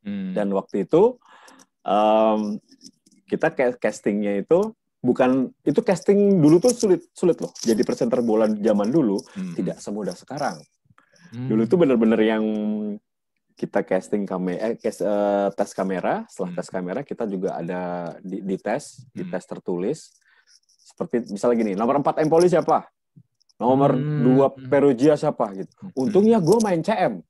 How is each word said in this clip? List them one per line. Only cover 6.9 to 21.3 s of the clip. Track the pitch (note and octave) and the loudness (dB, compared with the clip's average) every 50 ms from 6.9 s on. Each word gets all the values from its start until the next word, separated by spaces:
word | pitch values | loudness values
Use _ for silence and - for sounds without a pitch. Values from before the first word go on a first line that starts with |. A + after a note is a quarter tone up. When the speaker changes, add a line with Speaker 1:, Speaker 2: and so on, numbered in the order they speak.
| F3+ E3+ - _ _ | 2 0 0 _ _
Speaker 2:
sulit | - - F3 - | -2 0 0 0
loh. | - - - _ - | 0 -4 -12 _ -6
Jadi | - A#2 A2+ G#2 G#2+ | -2 0 0 0 0
presenter | - A#2 - C#3 A#2 A2 A#2+ | -2 0 -2 -2 0 0 0
bola | A#2+ A#2 G#2+ A2 A2+ G#2+ | 0 2 2 2 2 2
zaman | G#2+ G#2 - A2 G#2+ G2+ G2+ G#2+ | 0 0 0 0 2 2 0 2
dulu | C3 E3 C#3+ G#2+ F#2+ G#2+ - - - | 2 2 2 2 0 -2 -4 -8 -12
Speaker 1:
Hmm. | G2+ F#2 F#2 E2 | -10 -10 -8 -6
Speaker 2:
tidak | E2+ F#2 E2+ E2+ - | -6 -6 -6 -6 -8
semudah | - - G#2 G#2+ G#2 F#2 F2+ | -10 -10 -10 -8 -8 -8 -10
sekarang. | - - _ C3 D3 C#3+ A#2+ F#2 D2+ D2 _ _ _ _ _ _ _ _ _ _ _ _ - | -10 -14 _ -10 -6 -6 -6 -6 -8 -18 _ _ _ _ _ _ _ _ _ _ _ _ -18
Speaker 1:
Hmm. | A#2 A#2+ B2+ B2+ | -14 -12 -6 -2
Speaker 2:
Dulu | A2 A2 A2+ | 0 0 2
tuh | A2+ F#3 | 2 4
bener-bener | F3 E3+ C#3 B2+ A2+ A2+ A2 A2+ G#2+ | 4 4 4 4 4 4 4 4 4
yang | A2 A2 A2 A2 A2 A2 G#2+ G#2+ G#2+ G#2 G#2+ G#2+ G#2+ G#2 G#2 G#2+ _ _ _ _ _ _ _ _ _ _ _ | 2 2 2 0 -2 -2 -2 -2 -4 -4 -4 -4 -6 -8 -10 -10 _ _ _ _ _ _ _ _ _ _ _
kita | _ - F3 - G2+ G2 | _ -10 -4 -4 -4 -2
casting | - F#2+ F#2 - - - G#2 G2+ | -2 -2 -4 -2 -4 -4 -4 -4
kame-, | F#2+ G2 F#2 F#2 F#2 F2 | -4 -4 -4 -4 -4 -4
eh, | F2 G#2+ A2+ A2+ | -4 -4 -6 -6
cas-, | A2 - A2+ G#2 - F2 | -4 -6 -8 -6 -4 -2
eh, | G2+ G#2 G2+ G#2 G2+ G2+ G2+ G2+ G2 G2 | -2 0 0 0 0 2 2 0 0 -2
tes | - G2+ - - | -2 -6 -6 -4
kamera. | - G2 F#2+ F#2+ F2+ F2+ G#2+ D3+ G#3 A3+ _ | -6 -4 -4 -4 -4 -4 -4 -4 -4 -8 _
Setelah | - - F#2+ F2+ F2 | -10 -10 -10 -8 -8
Speaker 1:
Hmm. | E2+ | -10
Speaker 2:
tes | F2 - | -10 -8
kamera | - F#2+ F2+ F2+ F#2 A#2+ | -8 -8 -8 -6 -8 -8
kita | C#3 _ G#2 - A#2 | -8 _ -8 -8 -6
juga | G#2+ G2 F#2 F#2 F#2+ C2 | -6 -6 -4 -4 -6 -6
ada | B1+ E2+ E2+ F2+ F2+ F2+ F2 F2 F2 F2 E2 - - | -6 -8 -8 -6 -6 -6 -6 -8 -8 -8 -10 -12 -12
di, | - F#2 F#2 G2 | -12 -12 -12 -10
di | - F#2+ G2 | -6 -6 -6
tes, | F#2+ _ G2+ A2 C#3+ - - - - B2 - _ | -6 _ -6 -6 -6 -8 -12 -20 -20 -20 -18 _
di | - - | -12 -10
Speaker 1:
Hmm. | F#2 F2+ | -8 -8
Speaker 2:
tes | F#2 - | -10 -10
tertulis. | _ - F2+ _ - F#2 F2 F2+ G#2+ D3+ D#3+ - - _ _ _ _ _ _ _ _ _ _ _ _ _ _ _ - | _ -16 -12 _ -6 -6 -4 -4 -4 -6 -6 -10 -20 _ _ _ _ _ _ _ _ _ _ _ _ _ _ _ -20
Seperti | _ _ - - - A#2+ A#2 - | _ _ -10 -4 -4 -4 -4 -4